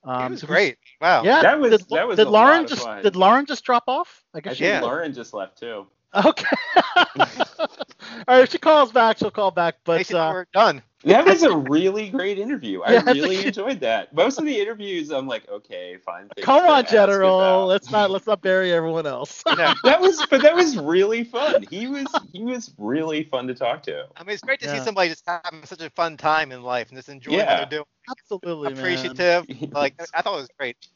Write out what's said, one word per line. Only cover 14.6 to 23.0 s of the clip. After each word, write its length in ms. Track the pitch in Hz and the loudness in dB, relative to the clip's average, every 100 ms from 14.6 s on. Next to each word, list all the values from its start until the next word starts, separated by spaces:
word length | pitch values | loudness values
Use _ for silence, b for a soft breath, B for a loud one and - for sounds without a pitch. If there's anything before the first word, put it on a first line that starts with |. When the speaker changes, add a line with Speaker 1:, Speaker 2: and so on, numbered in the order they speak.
| 202 220 202 180 151 | -4 -8 -8 -8 -6
Speaker 3:
I'm 160 | 143 135 | -8 -6
like, 200 | 113 - | -10 -10
"Okay, 500 | 104 _ 90 90 90 | -16 _ -16 -14 -14
fine, 260 | - 87 98 | -14 -14 -16
things 140 | - 196 | -8 2
Speaker 1:
Come 180 | 277 | 4
Speaker 3:
to 80 | 359 | 6
Speaker 1:
on, 120 | 285 | 4
Speaker 3:
ask 80 | 247 | 4
Speaker 1:
General. 480 | 214 196 196 190 185 | 4 4 4 4 4
Speaker 3:
about." 280 | 190 185 190 | 4 2 2
Speaker 1:
Let's 240 | 196 - | -2 0
not, 180 | 214 202 | 0 0
let's 160 | 190 214 | -2 -2
not 160 | 202 | -2
bury 320 | 190 185 185 | 0 0 2
everyone 320 | 170 165 165 156 | 0 -2 -4 -6
else. 380 | 123 139 - - | -8 -10 -8 -4
<laughs> 80 | 294 | 0
Speaker 2:
Yeah. 160 | 160 - | 0 2
Speaker 3:
That 180 | 247 320 | 4 4
was, 240 | 370 320 294 | 4 2 0
but 120 | 269 | 4
that 140 | 294 339 | 4 4
was 220 | 339 240 | 0 0
really 460 | 147 175 202 226 | -2 0 0 -2
fun. 380 | 233 240 294 - | -6 -4 0 -2
He 240 | 196 175 247 | -4 -10 -8
was, 260 | 277 269 320 - | -8 -6 -6 -8
he 100 | 180 | -10
was 300 | 233 247 226 _ | -8 -8 -12 _
really 460 | 104 143 | -6 -4